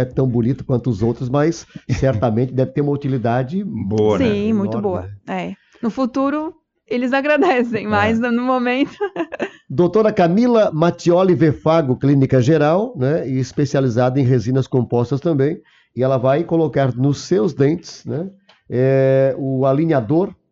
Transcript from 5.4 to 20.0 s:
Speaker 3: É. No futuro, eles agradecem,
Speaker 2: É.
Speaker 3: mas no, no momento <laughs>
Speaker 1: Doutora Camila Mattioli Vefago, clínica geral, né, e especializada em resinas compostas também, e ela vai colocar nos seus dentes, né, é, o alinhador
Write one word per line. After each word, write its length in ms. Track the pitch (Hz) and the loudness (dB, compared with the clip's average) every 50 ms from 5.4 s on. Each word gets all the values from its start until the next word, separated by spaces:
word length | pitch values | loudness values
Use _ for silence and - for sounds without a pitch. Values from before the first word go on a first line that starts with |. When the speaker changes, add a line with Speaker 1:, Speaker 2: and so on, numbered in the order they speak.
| 170 175 | -6 -8
Speaker 3:
É. 40 | 196 - _ _ _ - | -10 -14 _ _ _ -6
No 80 | - 226 | -6 -6
futuro, 640 | - 262 269 240 - 277 269 277 285 302 311 320 - _ _ _ _ _ _ - | -4 -2 -4 -2 -2 -2 -2 -2 -2 -4 -6 -8 -10 _ _ _ _ _ _ -6
eles 240 | 254 240 254 247 | -4 -2 -2 0
agradecem, 720 | 262 277 277 294 302 285 381 349 262 247 240 233 214 208 196 | -2 0 0 2 2 2 2 2 2 0 0 -2 -4 -6 -4
Speaker 2:
É. 40 | 214 | 0
Speaker 3:
mas 300 | 214 202 208 220 226 226 | 0 2 2 2 0 0
no, 140 | 240 240 | 0 0
no 100 | 233 240 247 | 0 0 0
momento 520 | 254 262 254 240 247 247 262 277 269 - - 415 381 - 349 330 - | 0 0 0 0 0 0 0 -2 -4 -4 -8 -8 -6 -6 -8 -10 -8
<laughs> 360 | - - - - - - _ - | -8 -8 -10 -10 -10 -16 _ -6
Speaker 1:
Doutora 420 | 131 131 180 180 - 214 220 214 | 0 0 0 2 2 2 2 2
Camila 600 | 214 196 175 165 180 214 247 247 233 220 208 - | 2 2 2 2 4 2 2 4 4 2 2 2
Mattioli 640 | 165 151 165 175 170 - - 165 170 180 190 185 175 | 0 0 0 0 0 0 0 2 2 4 4 4 4
Vefago, 640 | 127 160 156 - - - 156 160 165 151 127 123 - | 4 4 2 2 0 0 2 2 2 2 0 -2 0
clínica 420 | - 139 143 139 135 127 135 131 | 2 2 4 4 2 4 2 2
geral, 540 | 117 147 165 151 147 151 165 196 220 262 247 | 4 4 4 4 4 2 2 0 -2 -4 -4
né, 320 | 151 127 139 156 175 - - | -4 -2 -2 -2 -2 -2 -2
e 100 | 131 131 | -4 -4
especializada 800 | 131 - - 147 147 135 - 139 135 127 107 123 123 127 123 143 | -4 -4 -2 -2 -2 0 0 0 0 0 2 2 0 2 2 2
em 60 | 131 | 2
resinas 420 | 123 131 120 98 123 127 135 123 | 2 2 2 0 0 0 0 0
compostas 540 | - - 127 113 - 123 120 117 - 143 131 | 0 0 -2 0 0 0 -2 0 0 -2 -2
também, 380 | - 170 160 135 135 151 180 - - _ _ _ _ _ - | 0 0 2 2 0 0 -2 -4 -12 _ _ _ _ _ -4
e 80 | 117 | -2
ela 140 | 127 131 135 | 0 0 0
vai 280 | 123 123 131 139 160 170 | 2 2 2 2 0 0
colocar 500 | 170 170 165 160 151 - 139 139 131 117 | 0 0 0 0 0 0 0 0 0 0
nos 240 | 123 131 143 139 - | 0 0 0 0 -2
seus 340 | - - 175 202 214 175 | -2 -2 0 0 0 0
dentes, 520 | 123 131 135 143 170 - - - - - - | 0 2 2 2 0 -2 -6 -14 -20 -14 -10
né, 240 | 113 120 151 185 196 - _ _ _ _ _ _ - | -8 -8 -8 -8 -10 -14 _ _ _ _ _ _ -6
é, 640 | 120 123 131 135 135 135 135 135 135 135 135 135 - - | -2 0 2 2 2 2 2 4 4 2 2 2 0 -2
o 260 | 139 135 131 127 135 | -4 -4 -2 0 0
alinhador 680 | 135 135 143 165 160 156 131 | 2 2 2 2 0 0 0